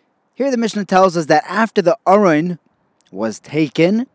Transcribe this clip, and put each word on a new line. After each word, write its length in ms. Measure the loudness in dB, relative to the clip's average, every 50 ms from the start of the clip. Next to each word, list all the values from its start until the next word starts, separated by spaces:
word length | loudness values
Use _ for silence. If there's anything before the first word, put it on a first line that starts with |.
| _ _ _ _ _ _ _
Here 160 | -6 -4 -2
the 60 | -2
Mishnah 300 | -2 -4 -4 -4 -6 -4
tells 300 | 0 2 2 4 2 2
us 100 | -2 0
that 180 | 0 0 0 0
after 340 | -2 -4 -4 -4 0 -2 0
the 160 | 0 0 -2 0 _
Aron 540 | 2 2 4 4 2 2 0 -2 -4 -8 -10 _ _ _ _ _ _ _ _ _ _
was 260 | -10 -8 -8 -8 -8 -10
taken 680 | -16 -8 -4 -4 -4 -2 0 0 0 2 0 -2 -6 -8